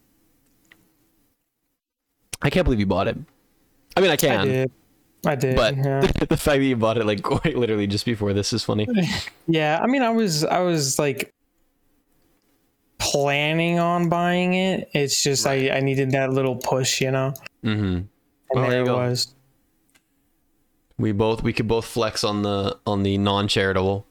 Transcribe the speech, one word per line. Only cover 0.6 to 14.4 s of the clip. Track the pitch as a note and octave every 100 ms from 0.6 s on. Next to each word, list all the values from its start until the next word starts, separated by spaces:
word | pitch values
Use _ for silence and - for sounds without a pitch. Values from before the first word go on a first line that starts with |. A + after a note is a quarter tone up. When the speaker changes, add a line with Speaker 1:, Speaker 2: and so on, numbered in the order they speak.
| _ _ _ _ _ _ _ _ _ _ _ _ _ _ _ _ - -
Speaker 1:
I | C#3+
can't | F#3
believe | C#3+ A2+
you | G2
bought | F2+ G2+
it. | - D3+ _ _ _ _ _ _ E3+
I |
mean, | F#3+
I | D3
can. | D3 -
Speaker 2:
I |
did. | C3+ C3 C3 _ _ _ _ _
I | E3+ C#3
did, | C3 C3
Speaker 1:
But | A2 C3+
Speaker 2:
yeah. | C#3 C3+
Speaker 1:
<laughs> | C3+ - -
the | D#3
fact | D#3 C#3
that |
you | C3+ A#2+
bought | A2 A2+
it, | G#2+
like, | G2+
quite | - C3+ E3 B2+
literally | A2+ G#2+ G2+
just | G2+
before | - G#2+ G2+
this | G2 G2
is | A2
funny. | - G#2+ A2 G#3+ D#3 F2+
Speaker 2:
<laughs> | - - -
Yeah, | D#3+ D3+ D#3+
I | A#3
mean, | C#4
I | A#3
was, | A3+ G#3 D3+
I | D#3+ E3+
was, | F3+ D#3+ C3+ -
like, | D3 A#2 - _ _ _ _ _ _ _ _ _ _ _ _ _ _ _ _ -
planning | - D3 C#3+ C#3+ D3+ D#3+ E3+ E3+
on | E3+ F3 E3+
buying | E3+ F3 F3+